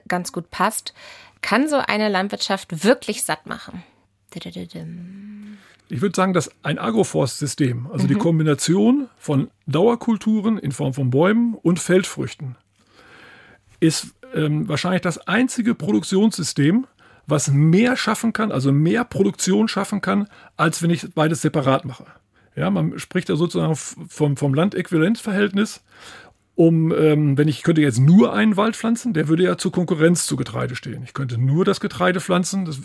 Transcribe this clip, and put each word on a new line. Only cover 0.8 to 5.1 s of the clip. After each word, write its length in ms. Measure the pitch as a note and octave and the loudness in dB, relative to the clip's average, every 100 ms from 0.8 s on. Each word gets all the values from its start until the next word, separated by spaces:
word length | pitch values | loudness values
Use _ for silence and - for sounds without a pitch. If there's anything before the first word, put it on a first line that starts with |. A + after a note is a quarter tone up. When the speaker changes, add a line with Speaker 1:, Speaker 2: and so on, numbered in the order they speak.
| - - - - - _ | -12 -18 -20 -20 -20 _
Speaker 1:
Kann 280 | - A3 D4+ | -2 0 2
so 80 | C#4 - | 0 0
eine 220 | G#3 G#3+ | 0 0
Landwirtschaft 720 | F#3 G3+ G#3 - F#3+ - D#3+ | 0 -2 -6 -4 -4 -4 -2
wirklich 400 | G#3 C#4 - G#3 | 2 2 0 -6
satt 220 | - D#3 - | -6 -6 -8
machen? 360 | - - F3+ - _ _ _ _ | -14 -12 -18 -18 _ _ _ _
Didididim. 1200 | E3+ F3+ F3 F3 E3+ D#3+ F3 F3 | -16 -14 -14 -14 -14 -14 -14 -16